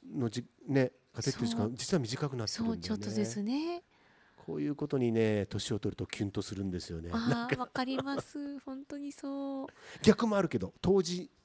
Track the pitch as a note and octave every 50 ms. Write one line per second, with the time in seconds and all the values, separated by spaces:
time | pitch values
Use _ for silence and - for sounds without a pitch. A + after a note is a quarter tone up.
0 | - - - D3+ B2 A#2 - B2 A#2+ - _ _ - G#3 C3+ C#3 B2+ B2+ - _
1 | _ _ - - A#2 C#3 - - A#2+ A#2 A#3 - G#2 A2 B2+ - - - G3 E3+
2 | B2+ G#2+ B2 - D#3 C#3+ C3 B2 A2 - - - A3+ A3+ A3+ F3 E3 - A3 G3+
3 | G#3 G#3 G3+ G#3+ G3+ - A3+ G#3+ G3+ G#3+ B3+ D4 D#4 E4+ F4 F4 - _ _ _
4 | _ _ _ _ _ _ _ - - - D#3+ D3+ D3 D3 D3 C#3+ D3 D3 - C#3
5 | B2 A#2+ A2+ A2+ A2+ A2 G#2+ G#2 G2 - - G#2 - - A#2 G2+ - G#2 F#2+ -
6 | G2 - - - G#2+ G2+ - G#2+ G2 - G#2 F#2 G2 F#2+ F2+ F2 - - F2 E2
7 | E2 F2 F2 A3+ A#3 A#3+ A#3 A#3 A#3 B3 - - B3+ - - - B3+ B3+ C4+ C4
8 | C4+ C#4 C#4 C4 - - - D4 C#4+ C#4+ C#4+ C4+ - - C4 C4+ C#4 - D4 C#4+
9 | C#4+ C#4+ - - - C#4 C#4 C#4 C#4 C#4 C#4 C4+ C4+ - - - - - - -
10 | - G#3+ G#3 - A#3+ A3+ G#3 G3+ F#3 D#3+ - A2+ F2+ F3 - _ - F3+ G3 G3
11 | F3 E3 F3 F3+ F3+ - _ _ _